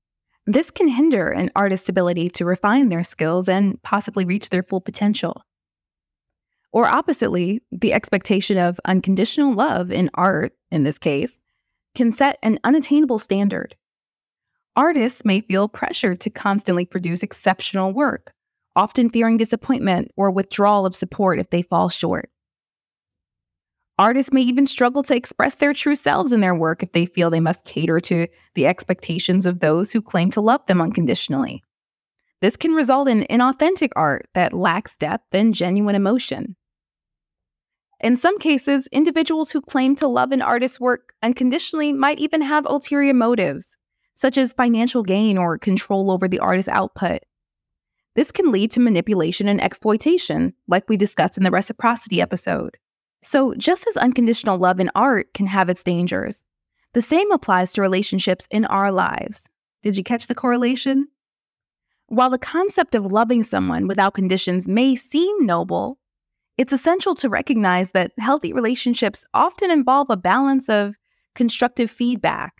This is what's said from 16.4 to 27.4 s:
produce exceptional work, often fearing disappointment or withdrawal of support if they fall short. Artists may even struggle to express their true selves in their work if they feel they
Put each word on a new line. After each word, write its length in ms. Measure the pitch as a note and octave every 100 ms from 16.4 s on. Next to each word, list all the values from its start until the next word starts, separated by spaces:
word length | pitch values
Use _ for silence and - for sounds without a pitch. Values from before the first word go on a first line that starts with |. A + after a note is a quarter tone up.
| G3+ G3+ - F3 F3+
produce 360 | F#3 F3 F3
exceptional 720 | - - F#3+ F#3 - F#3+ F#3+
work, 400 | A3 C#4 - - _ _ _ _ -
often 340 | G#3+ - A#3
fearing 280 | A3+ A3+ A3+
disappointment 720 | A3+ - - B3+ G3 F3+ - -
or 160 | G3
withdrawal 540 | F#3+ F#3+ - G3+ G3+ F#3+
of 100 | -
support 420 | F3+ - F#3+ E3
if 120 | F3+
they 120 | F3
fall 280 | - F3 F3+
short. 420 | - E3+ F3+ - _ _ _ _ _ _ _ _ _ _ _ _ _ _ _ _ -
Artists 320 | G#3 B3+ C4
may 80 | C4
even 260 | B3 B3 C4+
struggle 380 | - B3 C4+
to 100 | C4+
express 420 | B3 - - C4+ -
their 180 | C#4+
true 220 | D4 D4 C#4+
selves 360 | - - D4+
in 80 | A#3
their 160 | F#3 E3+
work 260 | D#3+ E3
if 120 | F3
they 120 | E3+ F3
feel 240 | - E3+
they 120 | E3